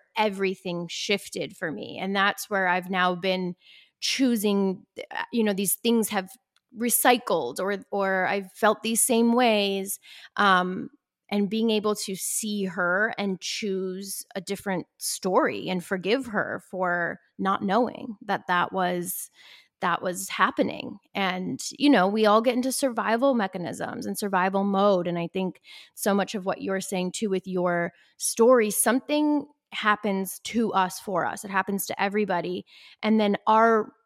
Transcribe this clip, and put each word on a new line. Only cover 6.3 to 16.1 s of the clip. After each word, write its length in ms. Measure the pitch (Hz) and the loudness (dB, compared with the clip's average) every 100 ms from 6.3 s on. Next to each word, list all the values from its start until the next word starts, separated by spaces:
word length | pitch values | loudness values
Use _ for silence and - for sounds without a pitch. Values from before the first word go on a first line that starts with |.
| - _ _ _ 214 | -16 _ _ _ -4
recycled 800 | 240 - 277 254 - 170 120 156 | -2 2 4 4 2 -2 -2 -4
or, 200 | 190 196 - | -4 -4 -4
or 380 | 202 190 190 180 | -2 0 0 0
I've 240 | 202 185 | -2 -4
felt 320 | - 214 220 | 2 2 2
these 180 | 220 226 | 0 0
same 320 | - 233 233 | 2 4 4
ways. 680 | 233 247 208 202 196 190 - - - - - | 4 4 4 2 -2 -4 -10 -14 -20 -10 2
Um, 560 | 202 185 180 185 - _ _ _ - | 4 4 2 -4 -8 _ _ _ -6
and 200 | 202 202 | -2 0
being 220 | 220 226 | 0 2
able 220 | 214 214 | 2 0
to 220 | 208 - 190 | -2 -4 -6
see 480 | - - 220 208 | -6 -6 -4 -4
her 500 | 190 180 175 185 226 - | -4 -2 0 2 0 -2
and 240 | 202 185 | -4 -4
choose 840 | - - 208 190 185 185 196 - - | -6 -6 -4 -4 -4 -8 -10 -12 -10
a 60 | 202 | -10
different 480 | 175 196 202 180 - - | -6 -6 -4 -4 -6 -10
story 720 | - - 190 208 254 107 165 | -8 -4 2 4 2 -2 -4
and 160 | 185 | -4
forgive 440 | - 190 185 | -4 -4 0